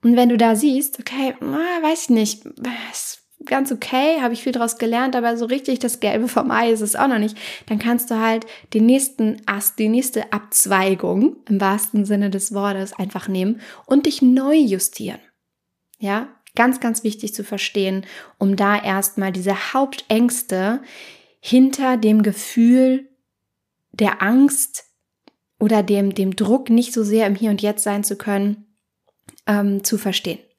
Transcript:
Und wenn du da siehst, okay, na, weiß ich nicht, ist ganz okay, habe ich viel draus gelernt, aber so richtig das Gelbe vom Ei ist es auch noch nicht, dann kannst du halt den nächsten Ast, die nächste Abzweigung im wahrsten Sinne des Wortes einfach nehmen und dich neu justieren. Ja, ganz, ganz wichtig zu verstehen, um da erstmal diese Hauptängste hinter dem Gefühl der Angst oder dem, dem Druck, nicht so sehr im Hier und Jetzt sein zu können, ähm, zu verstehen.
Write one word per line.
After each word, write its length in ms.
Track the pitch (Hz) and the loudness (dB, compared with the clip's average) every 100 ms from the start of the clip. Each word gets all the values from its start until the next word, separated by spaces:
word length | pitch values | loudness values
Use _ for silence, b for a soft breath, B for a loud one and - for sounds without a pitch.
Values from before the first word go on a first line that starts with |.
Und 140 | 233 240 | 4 6
wenn 120 | 247 | 6
du 80 | 233 | 4
da 200 | 226 214 | 4 4
siehst, 420 | 294 262 277 - | 2 0 -2 -8
okay, 360 | 233 254 269 262 | -10 -6 -6 -4
na, 420 | - 277 339 349 | -6 -4 -4 -2
weiß 220 | 311 320 | -2 -2
ich 60 | - | 2
nicht, 340 | 233 214 - - - 247 233 226 | 2 2 -4 -14 -14 -12 -10 -12
ist 320 | - - - _ _ - | -12 -12 -14 _ _ -4
ganz 260 | 269 277 | -2 -2
okay, 480 | 233 - 254 294 320 | -6 -4 0 0 0
habe 140 | 247 | -2
ich 80 | 233 | -4
viel 100 | - | -4
draus 260 | 247 233 - | -2 -4 -2
gelernt, 380 | 233 233 262 254 | -2 0 -2 0
aber 200 | 233 233 | -2 -2
so 100 | 233 | -2
richtig 320 | 269 277 254 | -4 -2 -2
das 220 | 247 - | -2 -2
Gelbe 280 | 208 214 233 | -2 0 0
vom 220 | - 262 | -2 0
Ei 200 | 226 233 | 0 2
ist 100 | 226 | 0
es 160 | 208 - | -2 0
auch 120 | 277 | 2
noch 100 | 233 | 2
nicht, 180 | 214 214 B B - | -2 -4 B B -6
dann 120 | 214 | -4
kannst 320 | 226 240 - | 0 -2 -2
du 100 | 220 | -2
halt 260 | 226 226 226 B B | 0 -2 -4 B B
den 120 | 214 226 | 2 4
nächsten 560 | 269 269 - 220 214 214 | 4 2 -2 -2 -2 -4
Ast, 320 | 202 208 - | -4 -4 -2
die 100 | 214 | 0
nächste 440 | 233 262 - - | 2 0 -4 -4
Abzweigung 1040 | 208 - - 196 196 190 185 180 185 247 - - | -8 -2 -2 2 2 2 0 0 2 0 -2 -4
im 120 | 196 | 0
wahrsten 440 | 196 202 208 220 | 0 0 -2 -2
Sinne 260 | 202 208 202 | 0 0 0
des 240 | 190 190 | -2 -4
Wortes 380 | 202 202 190 190 | -4 -4 -4 -8
einfach 360 | - 196 190 - | -8 -8 -8 -4
nehmen 320 | 190 185 220 B B - | -2 -2 -2 B B 0
und 200 | 277 285 | 2 2
dich 160 | 294 | 2
neu 320 | 254 254 269 | 4 4 4
justieren. 680 | 311 269 190 - - - - _ _ _ _ _ _ _ _ | 4 4 2 -4 -6 -10 -10 _ _ _ _ _ _ _ _
Ja, 300 | 202 202 269 _ _ | -4 -4 -4 _ _
ganz, 260 | - 240 254 | 0 0 2
ganz 240 | 240 226 | -4 -2
wichtig 300 | 220 208 208 | -4 -6 -10
zu 100 | - | -10
verstehen, 640 | 202 202 - 208 190 190 185 B B B | -8 -6 -6 -2 -2 -2 -8 B B B
um 180 | 196 196 | 0 2
da 240 | 202 208 | 2 2
erstmal 520 | 202 190 196 - 190 | 0 -2 -2 -2 -4
diese 400 | 185 180 196 - | -2 -2 -4 -2
Hauptängste 1120 | 262 269 269 - 220 240 240 - 190 190 247 B B B B B B | 0 -2 -4 -2 2 2 0 -4 -2 -2 -2 B B B B B B
hinter 560 | - 247 269 277 262 254 | 2 6 6 4 0 2
dem 260 | 214 214 | 4 4
Gefühl 840 | 208 202 - - 233 247 262 262 269 _ _ _ _ _ _ _ _ | 2 -2 -6 2 6 6 6 2 -4 _ _ _ _ _ _ _ _
der 300 | - 208 - | -2 0 0
Angst 640 | 190 247 277 277 - - - _ _ _ _ _ _ _ | 2 4 4 2 -6 -8 -18 _ _ _ _ _ _ _
oder 240 | 214 214 | 0 2
dem, 320 | 196 202 196 | 2 0 0
dem 220 | 196 190 190 | 0 -4 -2
Druck, 340 | 202 254 254 | 0 0 2
nicht 220 | 233 240 | 2 2
so 120 | - | -2
sehr 220 | 208 220 208 | 0 2 2
im 80 | |
Hier 160 | 196 220 | 0 0
und 120 | 208 | 0
Jetzt 220 | 208 208 | -2 -2
sein 200 | - 202 | -4 -4
zu 120 | 202 202 | -4 -6
können, 500 | - 202 202 208 - _ _ _ _ _ - _ - | -4 -2 -2 -4 -10 _ _ _ _ _ -20 _ -2
ähm, 380 | 208 202 196 | 0 0 -2
zu 140 | 196 208 | -2 -4
verstehen. 400 | 208 185 185 170 _ | -2 -4 -6 -10 _